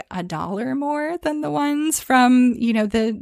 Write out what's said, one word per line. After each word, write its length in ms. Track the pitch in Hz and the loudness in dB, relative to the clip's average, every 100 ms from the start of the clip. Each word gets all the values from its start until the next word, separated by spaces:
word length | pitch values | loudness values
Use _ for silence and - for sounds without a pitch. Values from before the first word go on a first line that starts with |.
| - | -8
a 140 | 185 | -10
dollar 520 | 180 160 170 196 247 269 | -8 -6 -6 -6 -4 -4
more 420 | 285 294 302 339 | -4 -4 -4 -4
than 240 | 311 302 | -4 -4
the 100 | 302 | -4
ones 480 | 294 285 294 311 302 | -2 0 -2 -2 -4
from, 540 | - 262 247 254 247 240 | 2 4 6 6 4 2
you 140 | 233 | 0
know, 120 | 220 214 | 0 0
the, 340 | 220 220 220 | 0 -2 -4